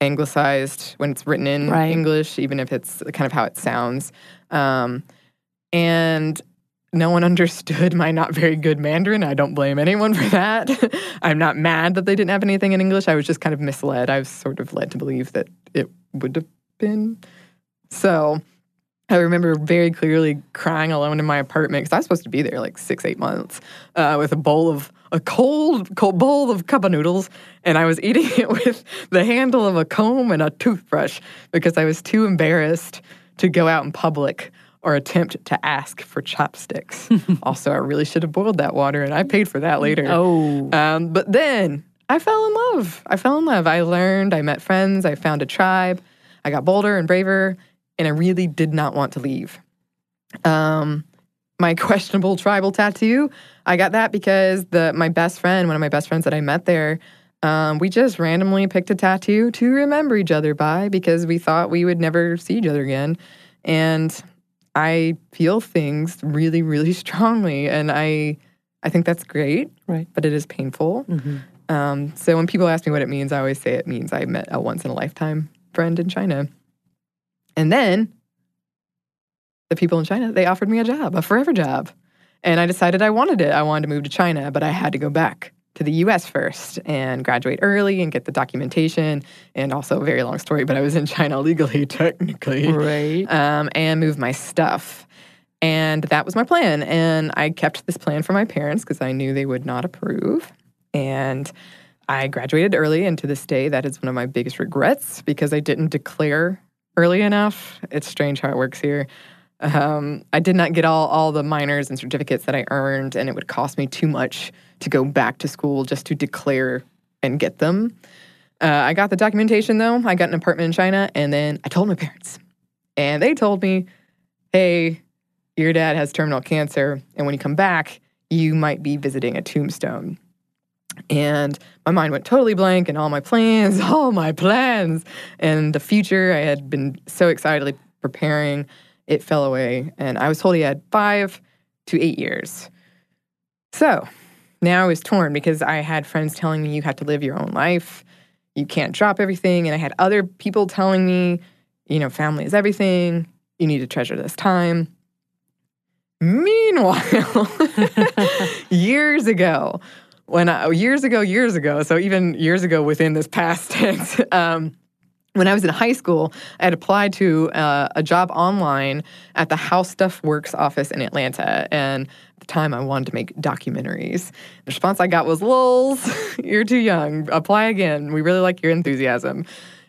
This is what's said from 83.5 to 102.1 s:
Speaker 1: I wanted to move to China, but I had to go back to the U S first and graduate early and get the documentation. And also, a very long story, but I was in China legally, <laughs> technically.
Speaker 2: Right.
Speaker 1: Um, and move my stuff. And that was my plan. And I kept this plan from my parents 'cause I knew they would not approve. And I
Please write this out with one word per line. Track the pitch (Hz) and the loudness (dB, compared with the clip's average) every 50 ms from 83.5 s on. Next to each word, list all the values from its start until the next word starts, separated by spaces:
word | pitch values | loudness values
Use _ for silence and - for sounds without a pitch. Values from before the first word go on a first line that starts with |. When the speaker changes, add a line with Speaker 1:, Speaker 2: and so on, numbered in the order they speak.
Speaker 1:
I | 143 147 | 2 2
wanted | 151 151 151 151 | 0 0 0 -2
to | 156 151 | -2 -2
move | 147 147 143 | -4 -4 -6
to | 147 | -4
China, | - - 185 175 160 143 139 143 | -2 0 0 0 0 -2 -4 -4
but | 131 147 | -2 -2
I | 156 151 | -2 -2
had | 165 180 - 147 | -2 -2 -2 -4
to | - 135 | -4 -4
go | 147 147 | -4 -2
back | 147 160 165 110 - - - - _ _ _ _ - | 0 0 0 0 -2 -6 -16 -20 _ _ _ _ -10
to | - 160 | -6 -4
the | 147 | -2
U | 151 165 175 214 | 0 2 2 2
S | 208 175 - | 2 0 -2
first | - - - - - - - - - - - - | -4 -6 -4 -4 -6 -6 -10 -14 -14 -14 -12 -8
and | - 151 135 135 131 127 127 131 | -6 -4 -4 -4 -4 -6 -4 -2
graduate | - 123 123 131 131 - - | -2 -2 -2 -2 -4 -2 0
early | - 202 202 202 202 202 196 185 | 0 0 2 2 0 0 0 0
and | 175 156 | -2 -2
get | - 120 - | -4 -6 -6
the | - | -4
documentation. | 127 151 135 - - 127 143 - - 165 160 160 160 165 156 156 147 143 139 - - - - _ - | -4 -4 -4 -4 -4 -6 -6 -4 -2 0 0 0 0 0 -2 0 -2 -4 -6 -10 -16 -20 -20 _ -8
And | 131 135 139 | -6 -4 -4
also, | 131 147 143 - - - | -4 -6 -4 -2 -2 -2
a | 139 | 0
very | 143 127 127 | 0 0 0
long | 123 120 - 156 | -2 -4 -6 -6
story, | - - 156 147 131 | -4 -4 -2 -2 0
but | 151 131 | 0 0
I | 135 | 0
was | 139 147 151 | 0 0 0
in | 165 147 | 0 -2
China | - - - 160 139 131 135 | -2 -2 -2 -2 0 0 0
legally, | 143 160 170 160 156 131 - 143 143 | 0 2 2 2 0 0 0 -2 -2
<laughs> | |
technically. | 131 - - 156 170 - - 185 160 151 - - 143 131 135 143 156 | -2 -2 0 0 0 0 -2 -4 -6 -6 -6 -6 -4 -2 0 2 2
Speaker 2:
Right. | 160 147 151 151 151 147 147 151 160 180 196 - | 2 2 0 0 0 -2 -2 -2 -2 -2 -2 0
Speaker 1:
Um, | - 156 143 147 151 147 151 - - | 0 0 2 2 2 0 -2 -2 -2
and | 156 160 156 160 160 | -2 0 0 2 2
move | 160 156 147 147 | 2 0 0 -2
my | 127 123 | -2 -4
stuff. | 135 - - - - - 160 - - 151 - - - - - _ _ - - - _ _ _ _ _ - | -4 -6 -8 -6 -2 -2 0 0 0 -2 -6 -10 -18 -20 -20 _ _ -20 -20 -20 _ _ _ _ _ -4
And | 160 160 156 160 160 156 156 156 151 | -2 0 0 2 0 0 0 -2 0
that | - 151 151 - | 0 0 0 0
was | - 180 | 0 -2
my | 220 254 | -2 0
plan. | 254 349 349 294 185 151 151 - | 2 2 2 4 2 2 0 0
And | - 156 165 165 165 160 160 156 156 - | 0 0 2 2 2 2 0 -2 -2 -2
I | - 151 156 | -2 -2 -2
kept | 165 - - 165 - - - | -2 -2 -2 -2 -2 -4 -6
this | - 175 | -8 -8
plan | - - 160 147 151 | -6 -4 -4 -2 -2
from | 151 - 190 | -2 0 0
my | 196 226 | 0 0
parents | 220 - 147 147 147 151 226 - | 0 -2 -4 -4 -2 -2 -4 -4
'cause | - 135 - | -6 -6 -6
I | 135 127 | -4 -4
knew | 131 131 135 135 135 | -4 -2 -2 -2 -2
they | 139 139 | -2 -2
would | 135 127 123 135 | -2 -4 -4 -4
not | 131 123 123 156 | -6 -6 -4 -6
approve. | 180 - - - - 196 - - - - 330 - - - _ _ _ _ _ _ _ - | -6 -8 -8 -8 -6 -4 -2 -2 -2 -2 -2 -4 -8 -14 _ _ _ _ _ _ _ -6
And | 147 135 135 135 135 135 135 131 131 143 - - - - - - - - _ _ _ _ | -4 -4 -4 -4 -4 -4 -4 -4 -6 -8 -10 -14 -18 -20 -20 -20 -20 -20 _ _ _ _
I | - | -4